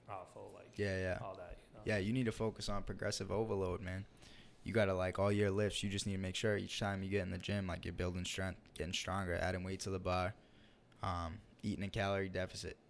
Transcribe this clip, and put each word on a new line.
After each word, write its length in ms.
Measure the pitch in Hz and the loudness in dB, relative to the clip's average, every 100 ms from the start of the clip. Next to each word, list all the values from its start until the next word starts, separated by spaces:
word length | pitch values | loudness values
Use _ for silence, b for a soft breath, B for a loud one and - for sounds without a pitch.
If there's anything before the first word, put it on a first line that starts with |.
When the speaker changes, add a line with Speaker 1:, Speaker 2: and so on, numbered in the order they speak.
| - | -14
Speaker 1:
awful, 420 | 95 90 110 101 98 | -12 -12 -14 -16 -16
like, 160 | 95 - | -14 -4
Speaker 2:
Yeah, 220 | 101 95 | -2 0
yeah. 200 | 92 90 | 0 -2
Speaker 1:
all 120 | 98 92 | -4 -10
that, 240 | 87 - - | -12 -14 -16
you 40 | 113 | -8
know? 40 | 107 | -2
Speaker 2:
Yeah, 120 | 107 | 0
you 120 | 98 | 2
need 140 | 131 117 | 2 2
to 60 | |
focus 360 | - 113 - - | 0 -2 -2 -2
on 140 | 101 | -2
progressive 480 | 95 98 104 - 98 | -2 -2 -2 -2 0
overload, 480 | 98 110 98 92 87 | 0 2 2 2 0
man. 240 | 92 95 98 - B B B B | -4 -6 -8 -14 B B B B
You 100 | - | 0
gotta, 220 | 107 98 92 | 4 6 4
like, 240 | 92 90 | 2 4
all 120 | 101 | 4
your 200 | 104 101 | 6 4
lifts, 320 | 98 104 - | 4 2 2
you 60 | 107 | 0
just 160 | 98 101 | 0 0
need 60 | |
to 60 | 95 | 0
make 160 | 92 90 | 0 2
sure 220 | 110 101 | 2 2
each 220 | 98 - | 0 -2
time 240 | 104 98 | 0 0
you 60 | 95 | 2
get 100 | 98 | 0
in 80 | 92 | 0
the 80 | 95 | -2
gym, 300 | - 101 92 | 0 0 0
like, 180 | 85 - | -2 -4
you're 80 | |
building 320 | 87 90 90 90 | -2 0 0 -2
strength, 340 | - 95 90 - | -2 -2 -4 -10
getting 200 | - 82 | -6 -4
stronger, 420 | 95 - 95 92 85 | -2 -2 -2 0 2
adding 280 | 87 90 | 2 0
weight 180 | 92 95 | -2 -4
to 100 | 104 | -2
the 80 | 95 | 0
bar. 340 | 92 90 90 - B B B B B - | 2 2 2 -2 B B B B B -6
Um, 380 | 90 87 85 - - - | -4 -2 -4 -6 -14 -6
eating 200 | 104 98 | -4 -2
a 60 | 98 | -2
calorie 400 | 113 98 98 95 | 0 2 2 0
deficit 480 | 92 92 - - - | 0 -2 -4 -8 -10